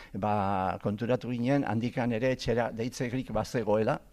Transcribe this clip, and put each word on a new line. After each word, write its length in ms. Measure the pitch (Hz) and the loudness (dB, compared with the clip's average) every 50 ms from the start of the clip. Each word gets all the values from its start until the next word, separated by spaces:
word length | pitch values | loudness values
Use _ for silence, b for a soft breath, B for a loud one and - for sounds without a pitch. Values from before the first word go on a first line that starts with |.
| B B B | B B B
ba, 640 | 104 107 107 107 107 98 98 101 95 92 92 87 92 | -2 0 2 2 2 2 2 2 2 2 0 0 0
konturatu 480 | - 107 101 107 120 110 127 120 - 117 | -2 -2 -2 -2 0 0 0 0 0 -4
ginen, 320 | 123 120 120 123 139 143 135 | -2 -2 2 2 2 2 2
handikan 460 | - 107 113 110 120 - 131 120 120 | 2 0 0 0 0 -2 0 0 0
ere 200 | 117 110 123 131 | 0 2 2 0
etxera 400 | 127 - - 127 117 117 117 110 | 0 0 0 0 0 2 2 0
deitzerik 600 | 117 110 113 123 - - 135 120 110 131 127 - | -2 -4 -4 -4 -4 -4 -4 -2 -2 -4 -4 -2
bazegoela, 680 | 113 107 107 - - 127 110 98 104 110 110 110 151 - - - | -2 -2 -2 0 -2 -2 2 4 4 4 4 2 0 -2 -6 -12